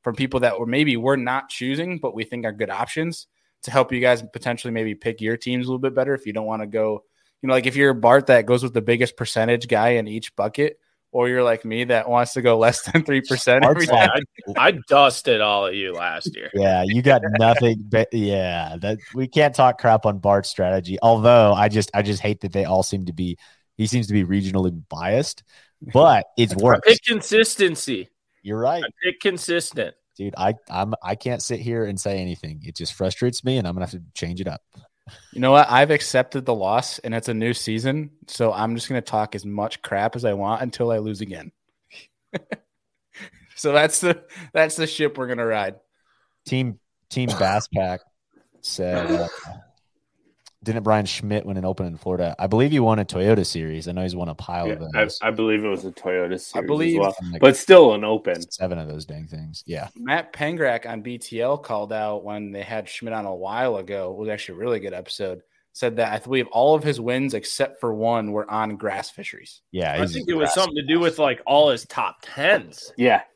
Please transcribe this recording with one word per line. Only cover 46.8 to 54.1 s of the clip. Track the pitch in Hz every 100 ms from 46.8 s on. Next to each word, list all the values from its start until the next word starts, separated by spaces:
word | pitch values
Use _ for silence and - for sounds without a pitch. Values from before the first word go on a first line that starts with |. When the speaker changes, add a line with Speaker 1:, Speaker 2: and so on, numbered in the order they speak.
| _ _ _
Speaker 2:
Team | 131 123 -
Bass | 95 104 -
Pack | 98 92 90 _ _ _ _ _ _
said, | - - 90 90 85
uh, | 85 85 - 82 - _ _ _ _ _ _ _ _ _ _
"Didn't | 107 113
Brian | 107 107 98
Schmidt | - 104 104 -
win | 95
an |
Open | 92 92 90
in | 82
Florida? | - 90 85 -
I | 95
believe | 110 143
he | 151
won | 113 110
a |
Toyota | 95 92 98 107 87
Series. | 85 80 80 82
I |
know | 90
he's | 92